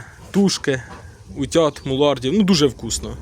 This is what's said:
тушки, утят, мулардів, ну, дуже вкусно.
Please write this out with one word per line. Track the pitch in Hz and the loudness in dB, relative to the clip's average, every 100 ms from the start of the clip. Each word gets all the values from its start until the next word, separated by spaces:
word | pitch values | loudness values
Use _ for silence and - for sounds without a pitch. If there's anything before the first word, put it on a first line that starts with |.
| - - - | -6 -20 -4
тушки, | 185 196 - - 131 - - - - - - | 2 2 2 -2 -4 -6 -18 -20 -20 -16 -8
утят, | 135 165 156 - 139 | 0 2 2 0 -6
мулардів, | 131 147 135 127 | 2 2 2 0
ну, | 190 | 0
дуже | 185 175 147 | 2 4 2
вкусно. | - 117 - 107 - | 0 -8 -8 -8 -12